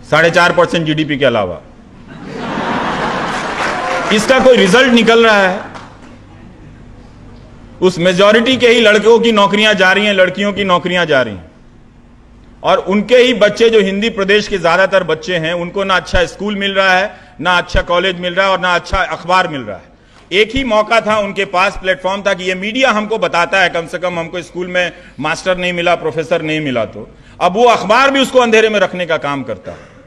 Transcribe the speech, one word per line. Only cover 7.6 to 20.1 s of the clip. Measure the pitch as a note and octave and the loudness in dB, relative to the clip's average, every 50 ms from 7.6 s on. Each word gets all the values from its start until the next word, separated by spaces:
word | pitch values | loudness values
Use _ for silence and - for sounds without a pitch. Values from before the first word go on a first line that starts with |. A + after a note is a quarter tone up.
| - - - - | -20 -20 -6 0
उस | E3+ F#3 F3 D#3 | 0 0 0 2
मेजॉरिटी | E3+ F#3 F#3 F3 G3+ G#3 G#3+ A#3 A#3 C4 C4 | 0 0 4 4 4 6 6 4 4 2 0
के | A3+ A#3+ | 2 4
ही | A#3+ A#3 B3 | 4 4 4
लड़कों | A3+ G#3 G#3 G#3+ G#3 A3 A#3 A3+ | 4 4 4 4 6 4 4 6
की | F#3 A#3 | 4 2
नौकरियां | A3 G#3 G3+ F#3 G3 G#3 G#3+ G#3+ G#3 | 2 2 2 2 2 2 2 2 2
जा | F#3 F#3 F#3 | 4 4 2
रही | F#3+ G3 G#3 | 4 2 0
हैं, | G#3 G3+ | 0 2
लड़कियों | F#3+ F#3 F3+ F3+ F#3+ G3+ G3+ G3 | 2 2 2 0 -4 -4 -4 -2
की | G3 G3+ | -4 -2
नौकरियां | F#3+ F3+ F3 - F3+ F3+ F3+ F3 | 0 0 0 0 -2 -2 -2 0
जा | D#3 D3 C3 | 2 2 0
रही | A#2+ A2+ G2+ | 0 -2 -6
हैं, | F2+ E2 E2 _ - - - - - - - - - - - - - - - - - - - - - - | -14 -16 -20 _ -20 -20 -20 -20 -20 -20 -20 -20 -20 -20 -20 -20 -20 -20 -20 -20 -20 -20 -20 -20 -6 0
और | D#3 F#3 | 0 0
उनके | F#3 - F3 F#3+ G#3 G3+ - A#3+ | 0 0 0 -2 -2 2 4 4
ही | B3+ A#3+ B3+ B3 | 4 4 4 4
बच्चे | F#3+ G#3 G#3 - - A3+ A3+ | 2 2 2 2 2 2 4
जो | A3+ G#3+ | 4 4
हिंदी | G3 G3 G3 G3+ G#3+ A#3 | 2 2 -2 -2 -2 -4
प्रदेश | - G3 G3 F#3+ G3+ G#3+ G#3 | -2 -2 0 2 2 0 0
के | - G#3 | -2 -6
ज्यादातर | F#3+ E3 E3+ E3 F3+ F#3+ F#3+ G3 F#3+ F3+ | -2 0 2 2 2 2 2 2 0 0
बच्चे | D#3+ D#3+ D#3 - F#3 F#3 | 0 -4 -4 -4 -6 -6
हैं, | E3 D#3+ D#3+ F3 | -4 -4 -4 -6
उनको | F3 E3+ F3 - G3 G3 | -6 -8 -6 -6 -6 -2
ना | G3 F#3+ | 0 -2
अच्छा | F3 - - - F#3+ E3+ | -2 -2 0 0 0 0
स्कूल | E3 - - F#3+ G#3 G#3 | 0 -4 -8 -6 -6 -4
मिल | G3 G3 G3 | -4 -4 -2
रहा | G3 F#3+ F#3+ F#3+ F#3 | 0 0 2 2 2
है, | F3+ G3 G#3+ - - - - - - | 2 0 -2 -8 -16 -20 -20 -16 -6
ना | D#3+ F3+ F3+ | -2 0 0
अच्छा | F3 F3 - - G3 | 0 -2 -2 -4 -4
college | F3+ F3+ F3 F3+ F3+ F#3+ F3+ F3 | -2 0 0 0 0 -2 -4 -4
मिल | F3+ F3+ F3 | -6 -4 -2
रहा | F#3 G3 | 0 0
है | G3 | 0
और | F#3+ F3 | 0 0
ना | F3+ F3+ F3 | 0 0 -2
अच्छा | E3+ F3 - G3 | -2 -2 -4 -4
अखबार | F#3+ F3+ D3+ D#3+ D#3 - E3+ F3+ F#3 F#3 | -2 -2 -4 -6 -10 -4 0 0 0 0
मिल | E3 D3+ C3+ | -2 -6 -8
रहा | A#2 G#2 G2 | -10 -10 -12
है। | E2+ - - - _ _ _ | -14 -16 -20 -20 _ _ _